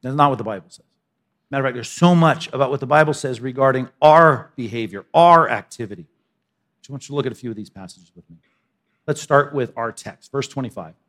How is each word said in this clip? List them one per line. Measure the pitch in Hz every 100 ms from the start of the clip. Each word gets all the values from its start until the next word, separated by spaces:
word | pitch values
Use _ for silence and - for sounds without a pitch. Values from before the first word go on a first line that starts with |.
That's | 127 139
not | 143
what | 127
the |
Bible | 110 101 _
says. | _ _ _ _ _ _ _ _
Matter | 139
of | 135
fact, |
there's | 123 113
so | - 175
much | 175 165 147 -
about | 131 135
what | 135
the | 127
Bible | 151 151
says | 143 135 120
regarding | 127 127 135 131 127 _
our | 151 156 165 131 - -
behavior, | 117 117 110 98 -
our | 156 170 170 156
activity. | 117 - - 113 95 80
I | _ _ _ _ _ _ _
just | _
want | 135
you | -
to | 143
look | 135
at |
a |
few | 110 123
of | 107
these | 107
passages | - 92 - 87 _
with | _
me. | 82 _ _ _ _ _ _ -
Let's | 147
start | - 143 143
with | 147 123 -
our | 117
text, | 107 - - _
verse | 139 131
twenty-five. | - 127 - 82 82